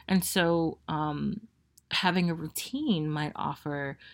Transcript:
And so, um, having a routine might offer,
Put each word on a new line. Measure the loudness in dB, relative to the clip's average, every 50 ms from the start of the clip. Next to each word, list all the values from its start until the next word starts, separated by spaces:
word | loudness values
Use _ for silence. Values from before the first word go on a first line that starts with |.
| -2 2
And | 2 2 2
so, | 2 2 4 4 4 4 4 2 0 -2 -6 _ -4
um, | -2 -2 -2 -2 -2 -2 -2 -4 -4 -6 -10 -16 _ _ _ _ _ -20 -10 -6
having | -2 0 2 2 4 4 2 2
a | 0
routine | -2 -4 -6 -6 -8 -8 -6 -6 -2 2 2 2 2 2 0
might | 0 -2 -2 -4 -4
offer, | -4 -4 -4 -4 -6 -6 -6 -4 -4 -4 -6 -8 -10 -14 -20